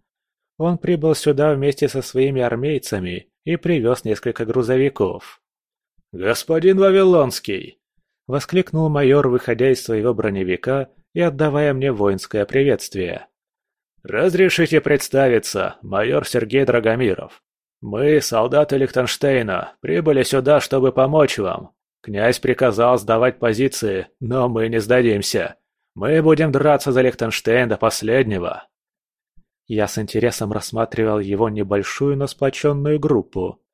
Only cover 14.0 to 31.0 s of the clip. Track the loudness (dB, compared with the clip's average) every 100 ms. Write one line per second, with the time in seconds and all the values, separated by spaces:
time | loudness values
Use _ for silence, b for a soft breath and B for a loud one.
14 | -8 -2 0 2 2 2 2 2 2 0
15 | 0 2 4 2 0 -4 -6 -8 -6 -2
16 | 0 -2 -2 -4 -2 0 2 2 2 0
17 | 0 -2 -8 -20 _ _ _ _ -10 -2
18 | 2 2 2 0 2 2 2 0 0 0
19 | -2 -2 0 0 0 -4 -8 -12 -4 -2
20 | 2 2 2 0 4 2 2 0 2 2
21 | 2 4 2 0 -4 -6 -10 _ _ _
22 | -10 0 0 2 0 2 2 4 2 2
23 | 2 2 2 0 -2 0 0 -2 -4 -4
24 | -6 _ -6 -2 -2 0 -2 -2 2 2
25 | 4 0 -2 -4 -4 -10 _ _ _ -8
26 | 0 2 4 4 2 2 2 2 2 2
27 | 2 0 -4 -4 0 2 2 0 0 -2
28 | 0 0 0 -2 -6 -8 -16 _ _ _
29 | _ _ _ _ _ _ _ -4 -2 -4
30 | -4 -2 -2 -2 -6 -6 -6 -6 -4 -2